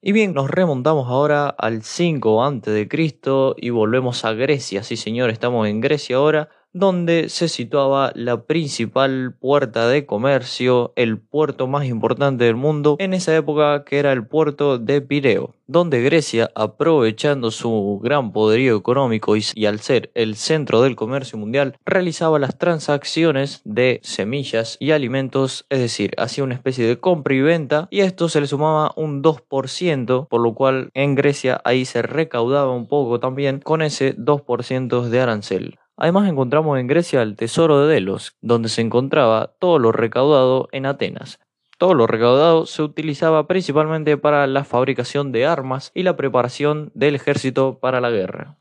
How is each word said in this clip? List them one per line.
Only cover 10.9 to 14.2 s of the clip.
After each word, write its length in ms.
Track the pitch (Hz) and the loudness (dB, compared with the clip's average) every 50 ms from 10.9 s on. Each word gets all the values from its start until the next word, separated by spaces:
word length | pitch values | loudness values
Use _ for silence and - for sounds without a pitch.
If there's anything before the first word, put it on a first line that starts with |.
| _ | _
el 240 | - 123 117 110 107 | -2 0 0 0 -4
puerto 480 | _ _ - 147 156 143 135 - 131 | _ _ -2 0 0 0 -2 -4 -4
más 200 | 131 135 143 143 | -2 -2 -2 -2
importante 580 | 131 120 110 107 113 127 120 143 139 135 117 120 | -2 -2 0 0 0 0 2 0 0 2 4 2
del 120 | 117 113 | 2 2
mundo 400 | 120 135 151 156 147 143 151 147 147 | 2 0 0 0 2 2 2 2 2
en 160 | 196 190 185 | 0 -2 -2
esa 200 | 185 175 - 160 | -2 0 2 2
época, 480 | 160 151 151 151 147 151 147 147 147 143 | 2 2 0 0 2 2 2 2 0 -4
que 140 | - - 143 | -4 -2 0
era 140 | 143 143 135 | 2 2 0
el 140 | 127 | 0